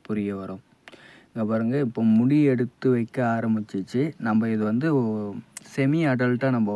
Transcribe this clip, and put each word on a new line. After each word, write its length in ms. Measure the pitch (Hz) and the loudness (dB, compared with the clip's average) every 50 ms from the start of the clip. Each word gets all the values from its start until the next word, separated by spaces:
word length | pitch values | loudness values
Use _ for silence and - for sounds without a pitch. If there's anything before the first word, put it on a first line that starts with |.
| - | -10
புரிய 340 | - 107 104 101 101 101 | -8 -6 -4 -4 -4 -6
வரும். 260 | 98 95 92 190 - - _ _ _ _ - - - - - - - _ _ - | -6 -8 -10 -12 -14 -16 _ _ _ _ -20 -20 -20 -20 -20 -20 -20 _ _ -8
இங்க 140 | 120 110 104 113 | -6 -4 -2 -2
பாருங்க, 260 | 113 113 113 127 147 143 120 | -2 0 0 0 0 -2 -2
இப்போ 140 | 113 - 113 | -2 0 2
முடி 400 | 113 110 110 120 131 143 151 147 | 4 6 6 6 4 4 4 4
எடுத்து 480 | 139 131 120 127 120 - _ - 131 | 4 4 2 0 -2 -4 _ 0 0
வைக்க 500 | 127 120 113 110 - - 127 117 113 113 | 2 2 0 -2 -4 -4 -2 -2 -2 -2
ஆரம்பிச்சிச்சு. 720 | 113 113 110 110 104 - - 98 92 - - 123 143 160 143 - | 0 0 0 0 -2 -4 -6 -8 -6 -4 -2 -2 -2 -2 -4 -6
நம்ம 300 | - 113 110 110 110 113 | -4 -2 0 0 0 0
இது 160 | 110 107 107 | 0 0 0
வந்து 320 | 107 110 120 143 165 151 135 | 0 0 0 0 0 2 2
ஒ-, 340 | 120 110 107 107 104 101 98 - - _ _ - - - - | 0 0 -2 -4 -6 -8 -10 -12 -14 _ _ -20 -20 -10 -4
செமி 240 | - 135 135 147 165 165 147 131 | -2 0 0 2 2 2 0 0
அடல்ட்டா 380 | 120 127 123 123 120 135 135 | 0 0 0 0 0 0 0
நம்ம 220 | 127 120 110 101 104 | 0 0 0 0 -2